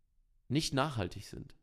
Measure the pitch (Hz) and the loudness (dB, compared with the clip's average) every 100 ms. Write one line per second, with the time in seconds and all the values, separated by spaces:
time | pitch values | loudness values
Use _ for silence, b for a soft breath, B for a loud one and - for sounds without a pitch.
0 | _ _ _ _ _ 135 - 135 151 117 | _ _ _ _ _ 0 2 2 2 2
1 | 90 101 - - - - | -2 -4 -12 -12 -12 -16